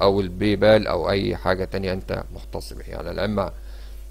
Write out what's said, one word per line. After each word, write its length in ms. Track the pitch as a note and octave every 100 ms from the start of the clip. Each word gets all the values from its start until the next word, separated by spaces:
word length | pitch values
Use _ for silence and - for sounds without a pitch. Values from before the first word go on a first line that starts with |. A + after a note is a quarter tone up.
او 180 | G2 G2
الباي 360 | F#2+ F2+ G#2+ G2
بال 300 | G#2+ A2 -
او 240 | F2 E2
اي 260 | G2+ G2+ F#2
حاجة 280 | F#2+ F#2
تانية 280 | F#2+ G2 F#2+
انت 300 | F#2+ - F#2+ F2+
مختص 380 | F2+ - F#2+ -
بيها. 160 | - -
يعني 240 | E2 E2
لا 120 | E2+
اما، 280 | G2+ G2+ F#2 - - - - - -